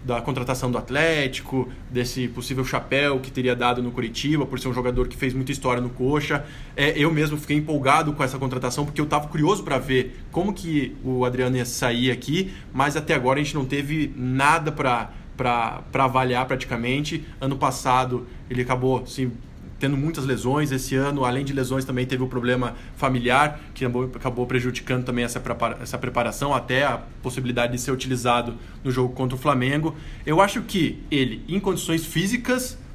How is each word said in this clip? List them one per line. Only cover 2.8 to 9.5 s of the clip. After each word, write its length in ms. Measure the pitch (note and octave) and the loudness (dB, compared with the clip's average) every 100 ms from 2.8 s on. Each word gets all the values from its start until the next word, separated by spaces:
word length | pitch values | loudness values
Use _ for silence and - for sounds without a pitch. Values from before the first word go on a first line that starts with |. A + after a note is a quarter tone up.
| - C3+ C#3+ C3+ | 0 2 2 0
que 100 | C3 | -2
teria 240 | - B2 | -2 0
dado 280 | A#2+ A#2+ A#2+ | 2 2 2
no 80 | B2 | -2
Coritiba, 540 | A#2+ A#2 - C#3 D#3 | -4 -4 -2 0 2
por 140 | B2+ B2+ | 0 -2
ser 100 | C3 | -2
um 60 | |
jogador 320 | B2+ B2 A#2+ F2+ | 0 0 2 0
que 80 | - | 0
fez 160 | C3 | -2
muita 200 | B2+ C3 | 0 -2
história 280 | C3+ C3 B2 | -2 0 0
no 100 | B2 | -2
Coxa. 540 | B2+ B2+ D3 D3 C#3+ - - - - | 0 2 2 2 -2 -2 -12 -10 2
É, 160 | C#3+ D#3 | 2 4
eu 160 | D3+ | 4
mesmo 240 | D#3 D3+ D3+ | 4 0 -2
fiquei 200 | - D3 | 0 0
empolgado 560 | D3+ D3 C3 D3+ D#3 | 2 2 4 4 4
com 120 | C#3+ | 0
essa 140 | C3+ C3 | -2 0
contratação, 460 | C3 B2+ B2+ C3+ | -2 -2 -2 -2
porque 160 | D3 - | -2 -2
eu 60 | D3+ | 2
tava 220 | D3 D3 | 0 0
curioso 340 | D#3+ D3+ | 2 4